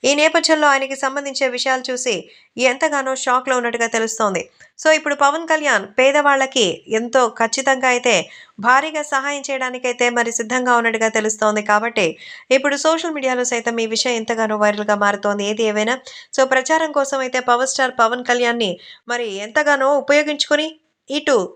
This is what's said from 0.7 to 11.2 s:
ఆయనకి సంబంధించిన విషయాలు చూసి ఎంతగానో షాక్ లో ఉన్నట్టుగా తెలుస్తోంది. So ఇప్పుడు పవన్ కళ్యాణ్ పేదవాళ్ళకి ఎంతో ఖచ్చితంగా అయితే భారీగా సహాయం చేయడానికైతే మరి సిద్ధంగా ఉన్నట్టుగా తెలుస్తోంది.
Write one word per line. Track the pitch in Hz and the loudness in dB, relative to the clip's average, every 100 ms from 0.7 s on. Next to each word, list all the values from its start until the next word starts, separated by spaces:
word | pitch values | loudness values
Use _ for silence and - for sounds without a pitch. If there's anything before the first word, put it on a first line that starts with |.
ఆయనకి | 269 269 269 | 2 0 -4
సంబంధించిన | 269 277 277 269 269 247 | -4 -4 -8 -4 -4 -2
విషయాలు | 269 262 254 | -2 -2 -2
చూసి | 254 254 190 - - _ - 254 | -6 -2 -4 -6 -20 _ -2 0
ఎంతగానో | 262 320 285 262 262 | 0 -2 -2 -4 -4
షాక్ | - 254 262 | 0 0 0
లో | 254 | -2
ఉన్నట్టుగా | 240 233 233 226 | -2 -2 -2 -2
తెలుస్తోంది. | 220 226 214 185 160 _ - _ | -4 -2 -2 -2 -8 _ -20 _
So | 311 311 | 2 2
ఇప్పుడు | 302 285 | 2 2
పవన్ | 285 302 330 | 2 2 -2
కళ్యాణ్ | 311 294 220 196 - | 0 2 0 0 2
పేదవాళ్ళకి | 262 285 285 277 269 269 196 - - 220 | 4 4 4 2 2 0 0 -2 -4 -4
ఎంతో | 233 262 240 233 | 0 2 2 0
ఖచ్చితంగా | 226 247 262 269 254 | -2 0 0 2 2
అయితే | 247 247 196 - - - - 214 | 2 2 2 0 -14 -20 -4 2
భారీగా | 262 311 302 294 | 2 2 -6 -2
సహాయం | 277 277 285 269 | -4 -2 -6 -6
చేయడానికైతే | 269 254 247 254 240 240 240 | -4 -4 -4 -6 0 0 0
మరి | 233 226 | -2 -4
సిద్ధంగా | 220 254 247 240 | -4 -2 2 2
ఉన్నట్టుగా | 233 220 220 | 2 0 0
తెలుస్తోంది. | 220 | 0